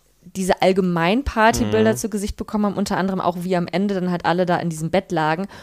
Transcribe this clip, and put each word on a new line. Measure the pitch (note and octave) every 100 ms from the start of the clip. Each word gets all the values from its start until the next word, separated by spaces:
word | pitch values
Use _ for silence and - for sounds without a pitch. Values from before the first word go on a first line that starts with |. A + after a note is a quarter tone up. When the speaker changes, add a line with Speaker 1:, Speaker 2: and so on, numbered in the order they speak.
| _ _ F3+ F#3
Speaker 1:
diese | F#3 -
Allgemeinpartybilder | F#3 F#3+ F#3 E3+ E3+ A3+ - A#3 A3 A3+ G#3+ A3 A3
Speaker 2:
Mhm. | A3
Speaker 1:
zu | A3
Gesicht | G#3 G3+ -
bekommen | A3 G#3 G#3
haben, | F#3
unter | G3+ F3+
anderem | F#3+ F#3+
auch | - F3+
wie | F3 F3+
am | F3
Ende | E3+ G3+
dann | G3 F3+
halt | F3 -
alle | F3 F3
da | F3
in | E3+
diesem | D#3 E3
Bett | F3+ F#3+
lagen. | E3+ D#3 D#3+ G3+ -